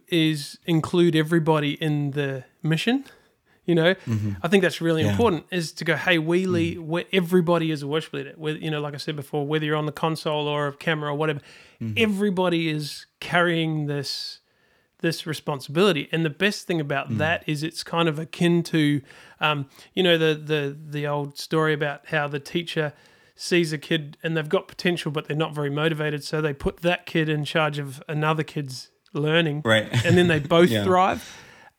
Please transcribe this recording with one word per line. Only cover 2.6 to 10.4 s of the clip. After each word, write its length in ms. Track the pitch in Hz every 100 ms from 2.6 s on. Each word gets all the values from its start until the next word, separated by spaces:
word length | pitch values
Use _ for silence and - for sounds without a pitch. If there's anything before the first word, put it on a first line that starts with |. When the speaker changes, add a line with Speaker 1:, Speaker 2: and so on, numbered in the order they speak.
Speaker 1:
mission, 420 | 156 160 226 269 - - _ _ _ _ -
you 100 | 165
know. 180 | 170
Speaker 2:
Mm-hmm. 380 | 185 123 110 104 98
Speaker 1:
I 60 | 165
think 140 | 196
that's 180 | 175 -
really 240 | 165 160
Speaker 2:
Yeah. 80 | -
Speaker 1:
important, 340 | 196 233 156 -
is 200 | 180 156
to 100 | - 160
go, 100 | 151
"Hey, 200 | 185 165
we 280 | 156 180 185
lead, 320 | 175 170 175
Speaker 2:
Mm. 60 |
Speaker 1:
where 220 | 156 170 -
everybody 600 | 190 170 185 170 170 160
is 100 | 151
a 60 | 143
worship 260 | 156 -
leader." 200 | 143 135 160
Where, 180 | 156 156
you 160 | 160
know, 80 | 151
like 140 | 147
I 40 | 143
said 200 | - 151
before, 280 | - 151 143
whether 200 | 156 151
you're 100 | 151
on 100 | 151
the 60 |
console 560 | - 165 156 160 151